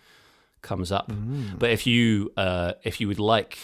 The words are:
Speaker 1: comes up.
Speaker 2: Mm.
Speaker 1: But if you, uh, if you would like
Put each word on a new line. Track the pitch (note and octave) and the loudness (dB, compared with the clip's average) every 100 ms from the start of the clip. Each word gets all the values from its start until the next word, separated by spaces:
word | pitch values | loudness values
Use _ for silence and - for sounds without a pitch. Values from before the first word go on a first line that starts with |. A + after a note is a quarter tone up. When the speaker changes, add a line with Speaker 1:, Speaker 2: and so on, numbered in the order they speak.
| _ _ _ _ _ _ | _ _ _ _ _ _
Speaker 1:
comes | - G2 F2 | -8 -4 -2
up. | G2 - | -2 -2
Speaker 2:
Mm. | G#2+ G#2+ C#3 A2+ F#2 | -6 -6 -6 -6 -2
Speaker 1:
But | A#2 | 0
if | A2 - | 2 4
you, | A#2+ A#2 G#2 G2 - | 4 6 4 0 -2
uh, | F#2+ F2+ F2 F2+ | 0 0 -2 -4
if | - - | -6 -4
you | G2+ | -2
would | G2+ | 0
like | G#2 A2 - - | 2 2 0 -10